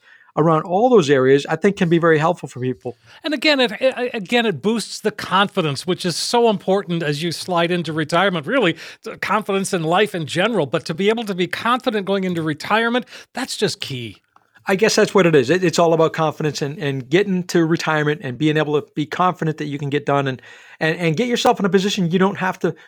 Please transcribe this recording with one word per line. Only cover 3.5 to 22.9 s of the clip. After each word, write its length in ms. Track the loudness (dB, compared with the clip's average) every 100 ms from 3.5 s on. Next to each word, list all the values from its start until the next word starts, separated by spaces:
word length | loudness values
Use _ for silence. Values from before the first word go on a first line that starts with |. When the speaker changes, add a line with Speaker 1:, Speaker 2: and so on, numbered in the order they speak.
| 2
Speaker 2:
it, 140 | 0 0
it, 340 | -2 -2 -6
again, 300 | -8 -2 0
it 160 | 0 -2
boosts 400 | -2 -2 -4 -6
the 100 | -6
confidence, 760 | -6 -2 0 2 0 -2 -4 -4
which 180 | -4
is 100 | -4
so 360 | -4 -2 2 2
important 520 | 2 0 0 0 -4
as 200 | -4 -4
you 100 | -6
slide 380 | -6 -4 0 0
into 200 | -2 -4
retirement, 560 | -4 0 0 2 -2 -2
really, 300 | 0 0 -2 -10 -18
the 120 | -16 -8
confidence 560 | -2 -2 -2 -4 -2
in 100 | -2
life 320 | 0 2 0
in 120 | -2 -4
general. 400 | -2 0 0 -2
But 180 | -2
to 100 | -4
be 140 | -2 0
able 160 | 0
to 100 | -4
be 120 | -4 -4
confident 580 | -2 -2 -2 -2 -4
going 200 | -2 -2
into 180 | -2 -4
retirement, 640 | -4 -4 -2 0 0 -2 -6 -14 -16
that's 240 | -10 -8 -4
just 240 | -4 -4
key. 400 | -8 -10 -12 -14 _ _ _ _ -4
Speaker 1:
I 80 | 2
guess 200 | 2 4
that's 180 | 4
what 100 | 4
it 100 | 6
is. 140 | 6 4
It, 160 | 2
it's 140 | 2 4
all 160 | 4
about 180 | 4 2
confidence 480 | 2 -2 -2 -4 -4
and, 160 | -6 -6
and 300 | -6 -6 0
getting 360 | 0 2 -2
to 200 | 0 2
retirement 560 | 2 0 0 0 0 -2
and 140 | -6 -2
being 220 | 0 0
able 200 | 0 -2
to 80 | -2
be 140 | -6 -6
confident 500 | 0 0 0 -4 -4
that 100 | -8
you 120 | -6
can 100 | -4
get 160 | -2
done 240 | 0 0 0
and, 140 | -4 -12 -20 -20 -4
and, 180 | -2 0
and 180 | 0 0
get 120 | 0
yourself 300 | 2 2 2
in 40 |
a 60 | 2
position 400 | 2 0 0 0
you 80 | 2
don't 180 | 0 0
have 220 | -6 -2
to 160 | -4 -4 -14